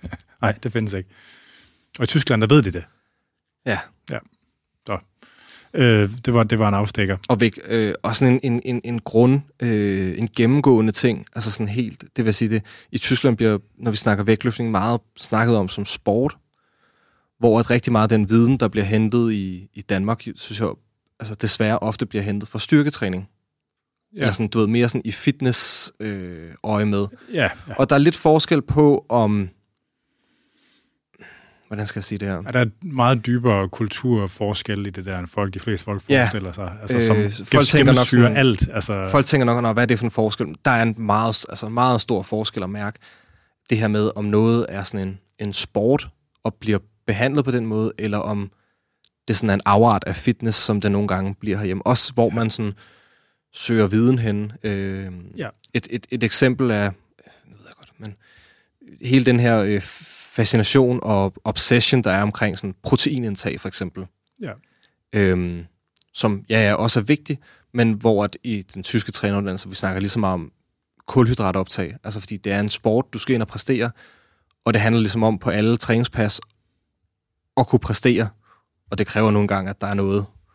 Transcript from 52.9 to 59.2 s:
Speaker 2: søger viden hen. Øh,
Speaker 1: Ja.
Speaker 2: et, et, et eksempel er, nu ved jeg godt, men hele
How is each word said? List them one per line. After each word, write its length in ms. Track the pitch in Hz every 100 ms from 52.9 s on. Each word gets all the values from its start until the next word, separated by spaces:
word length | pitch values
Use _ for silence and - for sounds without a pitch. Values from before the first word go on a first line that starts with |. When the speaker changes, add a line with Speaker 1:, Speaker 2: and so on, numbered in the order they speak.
| _ _ _ _ _ _
Speaker 2:
søger 340 | - - 113 101
viden 320 | 110 120 127
hen. 320 | 113 104 107 117
Øh, 480 | 107 98 98 95 95 90 90 -
Speaker 1:
Ja. 120 | 120 - -
Speaker 2:
et, 140 | 131 -
et, 180 | 120 -
et 120 | 123
eksempel 480 | 113 - 131 127 127
er, 200 | 104 101 95 _ _ - _ _
nu 60 | 104
ved 80 | -
jeg 80 | -
godt, 140 | _ -
men 180 | 110 101 _ _ _ _ _ _ - -
hele 240 | 120 131